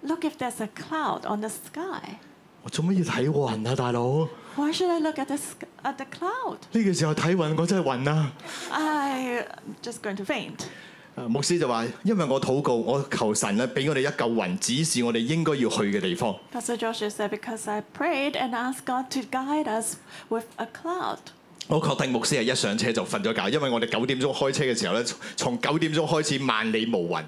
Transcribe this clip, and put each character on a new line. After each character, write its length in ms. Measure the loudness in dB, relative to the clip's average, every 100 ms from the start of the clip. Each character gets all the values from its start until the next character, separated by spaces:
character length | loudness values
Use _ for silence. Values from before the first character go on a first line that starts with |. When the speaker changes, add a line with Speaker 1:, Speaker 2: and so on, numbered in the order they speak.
| -4
Speaker 1:
Look 180 | -2
if 140 | -2 -2
there's 240 | -6 -4
a 60 | -8
cloud 580 | -8 -6 -2 0 -2 -2
on 140 | -4
the 80 | -4
sky. 680 | -8 -12 -8 -6 -6 -10 -14 -18 -20 -20 -14
Speaker 2:
我 80 | -8
做 160 | 0 2
乜 80 |
要 100 | 4
睇 240 | 2 2 2
雲 380 | 4 2 0 0
啊， 80 | 2
大 160 | 2
佬？ 360 | 2 4 2 0 -4 -10 -2
Speaker 1:
Why 160 | 0
should 180 | 2 2
I 100 | 2
look 180 | 0 0
at 80 | -4
the 100 | -4
sk-, 300 | -6 -12 -18 -6
at 120 | -6 -6
the 100 | -10
cloud? 520 | -4 -4 -2 -4 -6 -2
Speaker 2:
呢 120 | 2
個 100 | 4
時 120 | 4 2
候 80 | 2
睇 200 | 4 4
雲， 200 | 4 2
我 80 | 4
真 160 | 4
係 20 |
暈 260 | 2 2 4
啊！ 220 | 4 2 -2 -12 -12 -6
Speaker 1:
I 760 | -2 0 2 0 -2 -2 -2 -4 -10 -14 -12
just 160 | -10 -8
going 120 | -6 -6
to 80 |
faint. 420 | -4 -4 -4 -10 -12 -12 -18 -20 -16 -10
Speaker 2:
啊， 120 | 0
牧 140 | 0
師 160 | 4 4
就 100 | 4
話， 180 | 2 0 0
因 120 | 2 4
為 100 | 4
我 140 | 2
禱 220 | 2 2
告， 140 | 4 2
我 280 | 2 0 0
求 240 | 0 2
神 220 | 2 2 2
咧， 80 | 2
畀 220 | 0 0
我 60 | 2
哋 60 |
一 60 | 0
嚿 260 | 0 0
雲， 240 | 2 0 -2
指 240 | -2 0
示 200 | 0 2
我 80 | 2
哋 40 | 2
應 240 | 2 2
該 120 | 2 2
要 140 | 2
去 120 | 2
嘅 160 | 2 2
地 140 | 0
方。 220 | 0 -2 -2 -8
Speaker 1:
Pastor 240 | -8 -4 -2
Joshua 320 | -2 -2 -4
said, 200 | -2 -4
"Because 400 | -4 -6 -8 -4
I 140 | -4 -6 -4
prayed 360 | 0 0 0
and 180 | 0 -2
asked 340 | -2 -4 -4 -2
God 200 | -2 -2
to 100 | -4
guide 440 | -4 -4 -2 0 0
us 300 | -2 -2 -8 -14 -18 -4
with 160 | -4 -4 -10
a 100 | -10
cloud." 500 | -8 -6 -2 -2 -6 -10 -20 -20 -16 0
Speaker 2:
我 140 | 0
確 220 | 2 0
定 80 | 0
牧 80 | 0
師 140 | 2 2
係 60 |
一 100 | 2 2
上 220 | 2 2
車 140 | 2
就 100 | 0 0
瞓 180 | 0
咗 100 | 0
覺， 160 | 0 2
因 80 | 2
為 80 | 2
我 120 | 0
哋 60 | 0
九 180 | 0 0
點 140 | 0
鐘 100 | 0
開 180 | 2 0
車 120 | 2 2
嘅 120 | 2
時 80 | 2
候 60 |
咧， 100 | 0 0 -6 -10 -4
從 240 | -2 0
九 200 | 0 2
點 140 | 2
鐘 120 | 2 2
開 220 | 2 2 0
始 80 | 0
萬 260 | 0 2
里 140 | 0 0
無 240 | 0 0
雲。 140 | -2